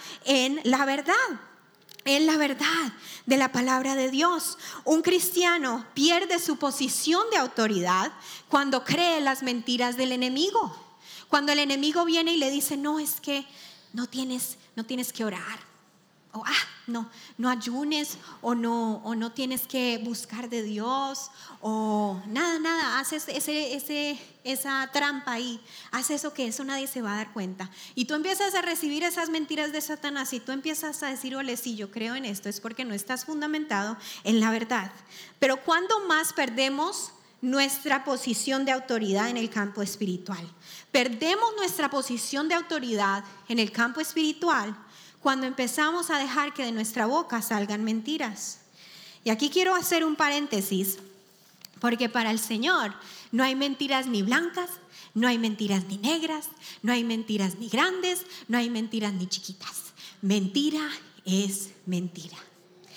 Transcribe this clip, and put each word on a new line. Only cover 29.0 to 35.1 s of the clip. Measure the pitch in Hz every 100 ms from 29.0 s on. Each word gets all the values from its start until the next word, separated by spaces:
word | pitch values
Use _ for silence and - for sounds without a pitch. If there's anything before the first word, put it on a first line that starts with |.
esas | 349 349 330
mentiras | 320 302 311 302
de | 302
Satanás | 302 302 294 285 262
y | 247
tú | 226
empiezas | 269 311 302 311 294
a | 285
decir: | 262 262 269
"Ole, | 269 240
sí, | 247 220
yo | 202
creo | 226 226
en | 254
esto", | 247 202 202
es | 208
porque | 226 226 254
no |
estás | 202 - 247 -
fundamentado | 311 302 302 302 202 208 226 - -
en | 196 220
la | 220
verdad. | 220 226 240 190 - -